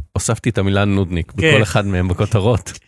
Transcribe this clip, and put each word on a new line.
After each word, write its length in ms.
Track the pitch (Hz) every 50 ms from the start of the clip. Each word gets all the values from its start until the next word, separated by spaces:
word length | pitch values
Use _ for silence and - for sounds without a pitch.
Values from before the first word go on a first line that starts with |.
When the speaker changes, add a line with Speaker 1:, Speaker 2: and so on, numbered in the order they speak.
| - -
Speaker 1:
הוספתי 380 | _ - - - 113 - - 120
את 80 | 107 -
המילה 280 | 95 98 98 98 101
נודניק 460 | 104 98 98 98 82 90 85 - -
Speaker 2:
כן. 200 | - - 160 160
Speaker 1:
בכל 120 | 147 131 110
אחד 220 | - - 117 101
מהם 220 | 101 98 90 90 92
בכותרות. 640 | 90 - 107 101 - 107 92 113 120 98 - -
Speaker 2:
<laughs> 80 | - - _